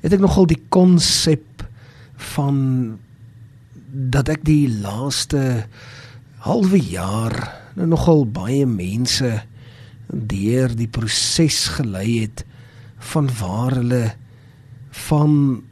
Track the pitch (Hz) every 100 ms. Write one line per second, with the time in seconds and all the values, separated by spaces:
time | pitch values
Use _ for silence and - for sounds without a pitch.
0 | - 190 196 - 180 160 - 190 180 180
1 | - - - 151 - - - - - -
2 | - - - - 139 139 131 127 120 110
3 | - - - - - - - - - 135
4 | 131 135 135 151 151 151 139 107 101 104
5 | 139 135 - 147 131 120 107 - - -
6 | - - - - - 220 185 190 110 90
7 | 92 107 113 120 - - - 190 170 160
8 | 131 156 123 117 95 135 135 110 90 107
9 | 123 - 131 110 - - - - - -
10 | - - 110 101 101 123 127 117 113 -
11 | 110 - - - 160 - - - 123 92
12 | 104 117 110 - - - - - - -
13 | - 160 139 117 95 101 127 131 120 123
14 | 113 - - - - - - - - -
15 | - 151 151 151 139 120 -